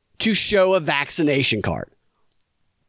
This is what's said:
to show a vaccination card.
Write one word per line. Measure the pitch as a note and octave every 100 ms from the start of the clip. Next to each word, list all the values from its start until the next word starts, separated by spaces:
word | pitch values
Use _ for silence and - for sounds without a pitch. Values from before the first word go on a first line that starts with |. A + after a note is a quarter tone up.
| _ _
to | A3
show | G#3 - G#3 F#3
a | F#3+
vaccination | D3+ C#3+ C#3+ - D3+ C#3 C3 G#2+
card. | F#2+ D#2 - _ _ _ _ _ _ _ _ _